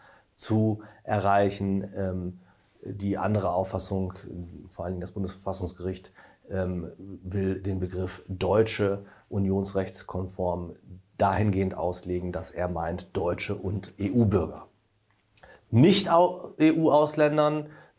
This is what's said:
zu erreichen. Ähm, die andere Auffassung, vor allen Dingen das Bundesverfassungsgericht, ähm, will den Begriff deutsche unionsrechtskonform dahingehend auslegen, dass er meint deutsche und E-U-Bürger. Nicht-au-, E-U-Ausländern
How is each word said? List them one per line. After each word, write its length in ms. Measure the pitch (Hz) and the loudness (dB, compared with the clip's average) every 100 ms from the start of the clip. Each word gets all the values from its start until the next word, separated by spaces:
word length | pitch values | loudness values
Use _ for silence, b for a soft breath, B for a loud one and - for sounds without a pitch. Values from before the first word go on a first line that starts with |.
| b b b | b b b
zu 480 | - - 110 110 104 B B | -10 -2 2 2 0 B B
erreichen. 880 | - 104 98 101 101 101 98 98 98 | -4 0 4 4 4 2 -2 -2 -4
Ähm, 460 | 101 95 92 90 90 b b b _ | -6 -4 -4 -6 -10 b b b _
die 320 | - 104 98 - | -12 -6 -2 0
andere 360 | 95 107 92 | 0 0 0
Auffassung, 600 | 90 92 95 - 98 92 - - 87 87 82 90 | 0 -2 -4 -4 -4 -4 -8 -14 -12 -12 -14 -16
vor 140 | - | -10
allen 100 | 87 | -8
Dingen 80 | 90 | -6
das 100 | 90 | -8
Bundesverfassungsgericht, 960 | 101 95 - 98 92 87 - 92 95 - b b b - | -6 -8 -6 -8 -6 -6 -6 -8 -8 -12 b b b -8
ähm, 400 | 95 90 87 85 - | -4 -2 -4 -8 -12
will 600 | 98 90 90 98 95 95 | -16 -14 -6 -2 -2 -2
den 200 | 92 92 | -4 -4
Begriff 440 | 90 92 92 - - | -4 -4 -6 -8 -10
deutsche 760 | 92 92 104 110 - 101 98 B B B | -2 2 4 4 2 0 0 B B B
unionsrechtskonform 1500 | 101 98 98 95 98 95 - - 92 95 - 90 87 85 - - 92 _ - | -2 2 2 0 -2 -4 -6 -8 -6 -6 -4 -2 -2 -6 -14 -20 -20 _ 0
dahingehend 580 | 101 95 107 95 95 | 2 4 2 2 0
auslegen, 580 | - 87 90 92 87 90 | -2 -4 -4 -4 -4 -4
dass 180 | 82 80 | -6 -8
er 180 | - 90 | -6 -4
meint 460 | 82 82 92 - | -4 -4 -6 -6
deutsche 400 | 98 - - - | -4 -2 -2 -4
und 380 | 98 95 90 - - | -6 -4 -6 -8 -6
E-U-Bürger. 680 | 98 123 107 95 78 - - _ _ _ _ _ _ _ b b b | 0 4 4 4 0 -8 -18 _ _ _ _ _ _ _ b b b
Nicht-au-, 840 | 110 170 185 - 165 180 - - - | 6 8 6 4 4 4 0 -8 2
E-U-Ausländern 1120 | 156 160 160 147 151 151 151 151 151 151 151 B B | 4 6 6 6 4 4 2 4 2 2 -6 B B